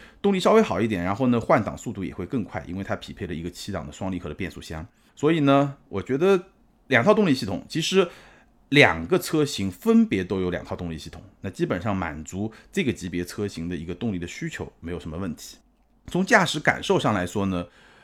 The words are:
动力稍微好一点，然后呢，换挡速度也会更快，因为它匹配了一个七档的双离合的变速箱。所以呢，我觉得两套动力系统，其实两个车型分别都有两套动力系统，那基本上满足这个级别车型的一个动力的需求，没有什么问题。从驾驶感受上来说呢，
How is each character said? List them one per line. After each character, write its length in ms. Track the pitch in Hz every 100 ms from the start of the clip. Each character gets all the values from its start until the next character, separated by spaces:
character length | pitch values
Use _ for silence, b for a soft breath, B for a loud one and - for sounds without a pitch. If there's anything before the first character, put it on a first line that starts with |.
| B B
动 100 | 202
力 80 | 190
稍 140 | 202
微 80 | 214
好 180 | 214 90
一 80 | 113
点， 160 | 98
然 120 | 87 104
后 100 | 127
呢， 140 | 120
换 220 | - 151
挡 120 | 92 69
速 160 | -
度 120 | 101
也 100 | 82
会 100 | - 87
更 160 | 135
快， 200 | 87 - -
因 100 | 92
为 60 |
它 120 | 95 101
匹 180 | -
配 120 | - 90
了 80 |
一 80 | 80
个 80 | 85
七 220 | - -
档 140 | 92 73
的 60 |
双 200 | - 95
离 80 | 92
合 80 | 82
的 80 | 73
变 160 | 87
速 100 | -
箱。 240 | - 80 - b b b
所 160 | 147
以 80 | 165
呢， 340 | 139 139 139 135 -
我 140 | 98
觉 160 | - 135
得 240 | 185 196 185 _ _ _ -
两 160 | 123
套 100 | 135
动 120 | 214 196
力 80 |
系 120 | 127 95
统， 200 | 95 -
其 100 | 151
实 280 | 160 185 175 B B B B _ _
两 360 | 139 117 82 82
个 100 | 175
车 280 | - 156 143
型 260 | - 98
分 340 | 90 226 226 220
别 180 | 98
都 180 | 92 95
有 80 | 90
两 160 | 82 -
套 100 | 95
动 160 | 87
力 60 | 80
系 120 | 80
统， 120 | - - _
那 80 | 98
基 160 | - 165
本 160 | 101
上 140 | 107 95
满 260 | 85 76 78
足 260 | 92 110 B B
这 120 | -
个 80 | 135
级 160 | - 90
别 160 | 87
车 240 | 87 - 101
型 220 | - 85
的 60 | 87
一 100 | 82
个 100 | 87
动 160 | 120
力 80 | 92
的 80 | 85
需 220 | - 165
求， 220 | - 78 -
没 100 | 82
有 80 | 85
什 100 | 82
么 80 | 80
问 160 | 95 76
题。 220 | - - _ _ _ _ -
从 180 | 175 190
驾 180 | 233 175
驶 140 | 156
感 220 | 147 127
受 180 | - 180
上 140 | 135
来 120 | 104 90
说 200 | 104 98
呢， 200 | 90 82 b b b